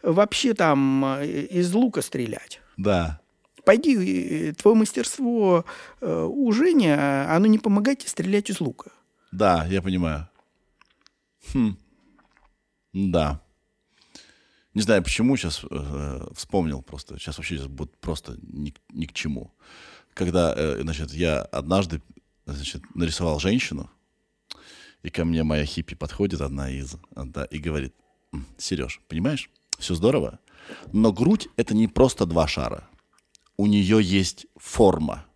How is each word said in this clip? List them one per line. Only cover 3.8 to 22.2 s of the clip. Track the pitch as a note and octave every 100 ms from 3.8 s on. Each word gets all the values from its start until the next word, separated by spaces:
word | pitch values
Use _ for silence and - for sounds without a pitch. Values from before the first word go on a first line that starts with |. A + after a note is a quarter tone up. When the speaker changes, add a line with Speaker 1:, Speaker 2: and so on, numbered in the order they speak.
| D#4+ A#3+ F#3 F#3 - D#3 D#3+
Speaker 1:
э, |
твоё | D#3 G#3 A3
мастерство, | G#3+ - A#3 - B3+ A#3 G3 F3 E3+ - - -
э, | - E3 D#2+
у | C#4+ B3+
Жени, | G#3+ E4+ D#4+ F3+
а, | D3 C#3+ C#3 C#3
оно | D#3+ G#3+
не | G#3+
помогает | G#3+ G3+ G#3+ C#4
тебе | -
стрелять | - F#3 G3+ G3+
из | F#3+
лука. | D3 - - _ _ _ _
Speaker 2:
Да, | F#2 G2+ E2+ D#2+
я | F#2+
понимаю. | F#2 F#2 E2+ D2+ D#2+ _ _ _ _ _ _ _ _ _ _ _ -
Хм. | C#3 A2+ G2 _ _ _ _ _ _ _ _ _ _ _
Да. | F#2+ G2 E2+ D2+ D2 _ _ _ _ _ _ _ - - _ _ _ _
Не | G2+
знаю, | G#2 G#2
почему | E2+ - A#2+ C3+
щас, | E2 D2+ -
э, | - C#2+ C#2+ D2 B1+ -
вспомнил | - - G2+ E2 C2+
просто. | - D2 - C#2
Щас | - D#2
вообще | D2+ D#2+
щас | C2+
будет | C#2 D2+ _
просто | - D#2 - B1
ни | - C#2+ D2
к-, | - _
ни | C2 D#2+
к |
чему. | - D2+ C2+ A1 _ _ - - - _
Когда, | - F2 F2+ E2+ B1
э, | D#2 A#1
значит, | D#2+ D2 C#2+
я | D2 F2 C#2+
однажды, | - - C#2 F#2+ F#2 E2 _ -